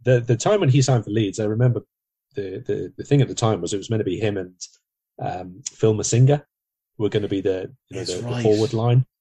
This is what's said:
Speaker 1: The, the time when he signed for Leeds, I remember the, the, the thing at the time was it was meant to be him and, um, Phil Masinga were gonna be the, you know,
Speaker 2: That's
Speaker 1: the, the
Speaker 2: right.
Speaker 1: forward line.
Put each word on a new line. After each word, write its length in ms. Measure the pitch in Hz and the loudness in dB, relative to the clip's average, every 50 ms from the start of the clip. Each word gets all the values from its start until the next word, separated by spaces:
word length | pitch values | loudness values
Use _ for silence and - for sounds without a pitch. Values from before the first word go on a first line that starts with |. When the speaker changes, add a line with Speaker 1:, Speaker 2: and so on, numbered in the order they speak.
Speaker 1:
The, 160 | - 123 127 120 | 0 2 2 2
the 180 | 117 - 120 | 2 0 0
time 240 | 110 - 185 214 208 | 0 2 2 2 4
when 100 | 190 139 | 4 4
he 100 | 127 143 | 4 4
signed 240 | 131 139 131 117 104 | 4 4 2 0 0
for 60 | 104 | 0
Leeds, 280 | 104 113 110 95 90 - | 0 0 0 0 -2 -2
I 60 | 110 | -2
remember 380 | 107 107 113 123 127 117 104 - _ _ _ _ _ _ _ _ _ - | -2 0 2 2 2 2 0 -4 _ _ _ _ _ _ _ _ _ -10
the, 300 | 104 98 95 95 113 - | -8 -8 -8 -8 -10 -6
the, 260 | - 101 104 - - - | -6 -6 -4 -6 -8 -10
the 80 | - 101 | -10 -4
thing 160 | - 147 143 | 2 2 2
at 80 | 123 - | 2 2
the 60 | - | 0
time 260 | - 117 110 107 90 | -2 0 0 0 0
was 140 | 85 82 104 | -2 -4 -6
it 20 | |
was 140 | 98 92 - | -6 -4 -2
meant 100 | 113 107 | -2 -2
to 40 | - | -2
be 140 | 98 90 80 | -2 -4 -2
him 200 | 107 107 101 98 | -2 -2 -2 -4
and, 160 | 92 90 92 - - - _ _ _ _ _ _ _ _ _ - | -6 -10 -12 -18 -20 -20 _ _ _ _ _ _ _ _ _ -10
um, 420 | - - - 90 92 90 90 95 - - | -8 -8 -8 -8 -10 -14 -16 -14 -14 -16
Phil 240 | - - - 110 107 | -6 0 0 2 2
Masinga 480 | 104 101 - - 120 131 135 147 147 - _ _ _ _ _ _ _ _ _ _ | 0 -2 0 2 4 4 4 4 0 -4 _ _ _ _ _ _ _ _ _ _
were 140 | - 107 101 | -4 -4 -2
gonna 180 | - 107 101 95 | -2 -2 -2 -2
be 140 | 101 98 | -4 -2
the, 300 | 95 101 95 92 92 - - _ _ - | -2 -2 -2 -4 -6 -10 -14 _ _ -14
you 60 | - | -12
know, 20 | 95 | -10
Speaker 2:
That's 160 | 92 87 90 | -8 -8 -8
Speaker 1:
the, 80 | 90 | -8
the 60 | 113 120 | -6 -6
Speaker 2:
right. 140 | 120 120 | -4 0
Speaker 1:
forward 300 | 117 110 104 107 110 107 | 2 2 4 4 2 0
line. 320 | - 110 113 120 123 131 127 - _ _ | 0 0 2 4 4 4 2 0 _ _